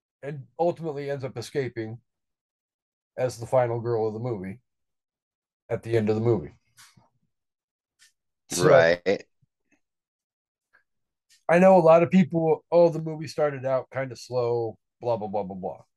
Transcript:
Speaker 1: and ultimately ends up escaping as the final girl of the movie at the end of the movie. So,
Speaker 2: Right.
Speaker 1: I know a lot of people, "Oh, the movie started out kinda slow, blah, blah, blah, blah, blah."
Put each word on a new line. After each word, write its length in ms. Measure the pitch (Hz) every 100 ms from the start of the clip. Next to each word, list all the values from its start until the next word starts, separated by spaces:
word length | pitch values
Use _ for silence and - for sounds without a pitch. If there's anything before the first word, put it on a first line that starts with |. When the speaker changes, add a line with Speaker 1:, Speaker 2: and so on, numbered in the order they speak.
| _ _
Speaker 1:
and 220 | 135 147 120 -
ultimately 520 | 175 165 160 143 143
ends 140 | 143
up 140 | 131 117
escaping 640 | 110 147 135 117 110 117 _ _ _ _ _ _ _ _ _ _ _ -
as 200 | 127 113
the 80 | 117
final 340 | 131 120 117
girl 280 | 117 113 110
of 60 |
the 60 | 107
movie 400 | 123 104 95 95 _ _ _ _ _ _ _ _ _ _ -
at 140 | 113
the 120 | 113 113
end 140 | 107
of 60 | 107
the 60 |
movie. 320 | 120 107 71 - _ _ - _ _ _ _ _ _ _ _ _ _ _ _ _ _ _ -
So, 140 | 87
Speaker 2:
Right. 640 | 90 85 82 87 92 - - _ _ _ _ _ _ _ _ _ _ _ _ _ _ _ _ _ _ _ _ _ -
Speaker 1:
I 100 | 170
know 180 | 190 185
a 40 |
lot 180 | 160 165
of 80 | 170
people, 520 | 185 156 165 160 160 -
"Oh, 180 | 170 170
the 120 | 160
movie 260 | 160 156 160
started 380 | - 147 135 131
out 240 | 131 123
kinda 240 | 123 135 113
slow, 600 | - 123 117 120 113 - _ _
blah, 160 | 120 113
blah, 100 | 104
blah, 160 | 104
blah, 120 | 92 95
blah." 280 | 92 - _